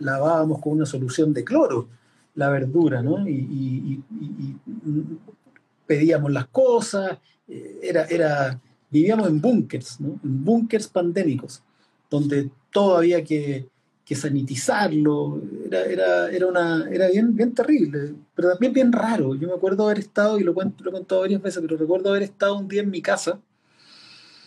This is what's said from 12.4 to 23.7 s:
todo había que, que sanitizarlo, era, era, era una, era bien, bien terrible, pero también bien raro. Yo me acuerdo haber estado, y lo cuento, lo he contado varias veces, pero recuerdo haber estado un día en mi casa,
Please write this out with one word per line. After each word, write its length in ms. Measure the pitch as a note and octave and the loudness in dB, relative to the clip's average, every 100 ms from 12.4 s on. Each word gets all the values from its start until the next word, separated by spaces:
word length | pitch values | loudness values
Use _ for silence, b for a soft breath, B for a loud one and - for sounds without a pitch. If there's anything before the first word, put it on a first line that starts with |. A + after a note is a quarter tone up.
| C3+ - _ | -2 -8 _
todo 260 | G3+ G3 F3 | 2 4 4
había 260 | E3+ F3 | 4 2
que, 460 | D#3+ D3+ C#3+ C3+ B2+ _ _ _ | 0 -2 -2 -6 -8 _ _ _
que 120 | - C3 | -8 -4
sanitizarlo, 1200 | D3 C#3 B2+ C3 - G#3+ G3 D3+ D3+ D3 D3 D3 - - - | -2 -2 -2 -4 0 2 2 4 2 2 -2 -6 -10 -10 -4
era, 160 | F#3 | -2
era, 480 | F#3 F#3 F#3 F3 F3 | 0 0 2 2 0
era 160 | F#3 F#3 | 0 0
una, 420 | F3+ E3+ D#3+ D#3+ | 2 0 0 -2
era 180 | F#3 F#3 | 0 2
bien, 260 | G3 A#3 G#3 | 4 4 2
bien 180 | A#3+ | 0
terrible, 640 | - C4 D4 D3+ C#3+ D3 D3+ - | 0 2 4 2 -2 -8 -12 -14
pero 160 | - F3 | 0 2
también 240 | F3+ B3+ | 2 2
bien 180 | C4+ B3 | 4 4
raro. 440 | A#3 A3+ G#3+ C#3 C3+ | 4 2 0 0 -2
Yo 120 | F3 | -4
me 60 | |
acuerdo 320 | F3 F#3+ G3 G#3+ | -2 0 2 2
haber 140 | G#3 | 0
estado, 400 | - - G#3 G#3+ | -2 0 2 2
y 40 | |
lo 120 | F3 F3 | 0 0
cuento, 280 | F#3+ - | -2 -4
lo 60 | F#3 | -8
he 40 | |
contado 280 | F#3 F#3 F#3 | -8 -2 0
varias 200 | F#3+ G3 | 0 0
veces, 200 | E3 F3 | -2 -6
pero 160 | D#3+ D#3+ | -4 -2
recuerdo 320 | D#3 F#3 G3 | 0 0 2
haber 140 | G3 | 0
estado 340 | G3+ - G3+ G3+ | -2 -2 0 0
un 100 | G3 | -4
día 140 | G3+ | -4
en 80 | G3+ | -2
mi 120 | F3 | -4
casa, 360 | - F#3+ E3+ G3 _ b b | -2 -2 -2 -6 _ b b